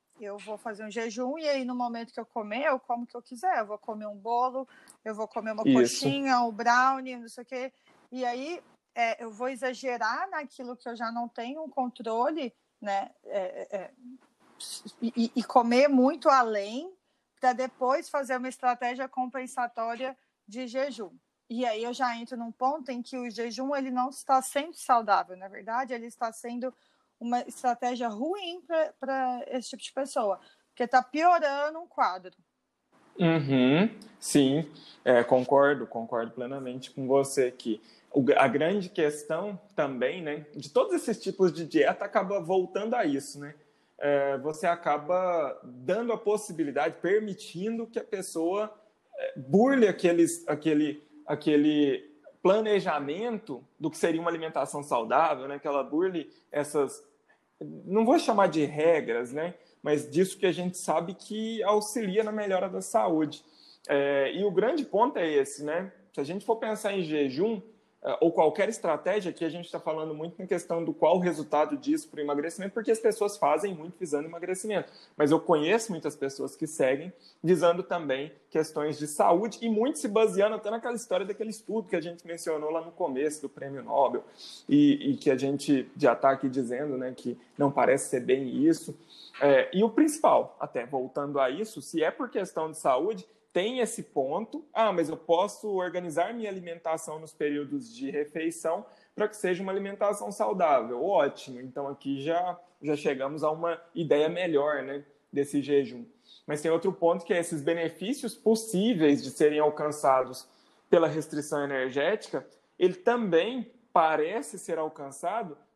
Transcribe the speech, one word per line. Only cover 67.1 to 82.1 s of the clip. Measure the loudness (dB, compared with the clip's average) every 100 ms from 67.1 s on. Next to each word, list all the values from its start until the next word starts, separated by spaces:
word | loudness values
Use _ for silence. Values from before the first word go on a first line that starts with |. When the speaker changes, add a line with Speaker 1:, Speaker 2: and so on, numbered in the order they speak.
| 0 0 0 0 -2 -8 _ _ _
Speaker 2:
eh, | -6 2
ou | 2
qualquer | 4 2 2 0
estratégia, | 0 -2 -2 0 -2 -2
que | -4
a | -6
gente | -6 -10
tá | -8
falando | -6 -4 -6
muito | -6 -10 -10
na | -4
questão | -4 -2 -4
do | -4
qual | 2 4 6
o |
resultado | 4 0 0 2 2 0
disso | 0 0 -2
pro | -6
emagrecimento, | -2 -2 -2 -6 -6
porque | -4 0
as | 2
pessoas | 2 2 -2 2
fazem | 2 2 0
muito | -6 -12 -10
visando | -4 -4 -4
emagrecimento. | -8 -6 -4 -2 -4 -4 -12 -14 0
Mas | 4
eu | 4
conheço | 4 2 4 2 0
muitas | -6 -6
pessoas | -6 -6 -6 -8
que | -6 -8
seguem | 0 2 2 -4 -16 -20 _
visando | 2 4 4 2
também | -2 -4 -2 -4 -4 -14 _
questões | -2 -2 -2 -4 -4
de | -6
saúde, | 2 4 4 2 -4
e | -2
muito | 0 0 0
se | 0
baseando | 4 4 4 2
até | 0 -4
naquela | -6 -6
história | -6 -2 -2 -2
daquele | -6 -8
estudo | -8 -4 -4 -2
que | -4
a |
gente | -4